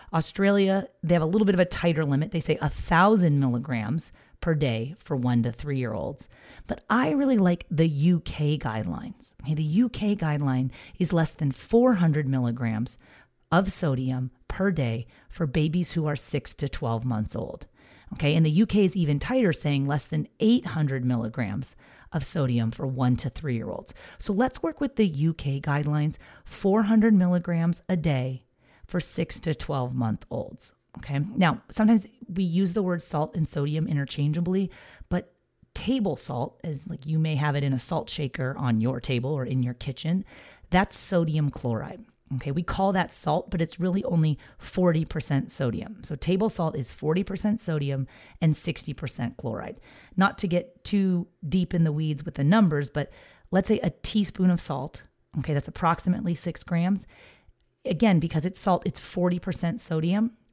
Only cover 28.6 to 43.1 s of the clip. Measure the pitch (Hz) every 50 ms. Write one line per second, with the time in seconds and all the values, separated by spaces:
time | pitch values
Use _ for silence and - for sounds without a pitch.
28.6 | _ _ _ _ - - - 180 - - - - 165 - - - - 165 151 -
29.6 | - - 147 135 123 123 127 127 120 110 107 - - - - - - - - -
30.6 | - - - _ _ _ - - - - 139 139 147 208 226 - 185 160 - -
31.6 | - - - - 220 214 233 214 190 - _ - - - 175 190 190 175 165 185
32.6 | 196 180 175 214 190 185 175 170 - - - 151 156 156 - 165 160 - - 151
33.6 | 143 147 151 160 160 - 156 143 139 135 - - 143 147 151 170 175 175 185 190
34.6 | 196 185 - - - - - - - - 175 180 - - _ _ _ _ _ _
35.6 | _ _ - - - 196 262 262 208 190 143 - - - 135 123 131 - - _
36.6 | - 170 147 135 - - 160 139 143 151 156 160 160 156 156 139 151 151 139 143
37.6 | 139 139 135 123 - - 175 156 - - - - 147 127 - - 131 127 139 -
38.6 | 139 123 117 110 110 123 131 123 - - 131 120 120 139 156 139 127 - 135 131
39.6 | 123 123 123 - - 143 127 - - 156 175 190 - - - - - - - _
40.6 | - - 175 180 202 - - - - - 196 175 170 156 151 156 147 143 - -
41.6 | - 120 117 107 - - - - - _ _ _ _ - 135 127 - 143 135 175
42.6 | 170 - - - 196 196 190 190 165 -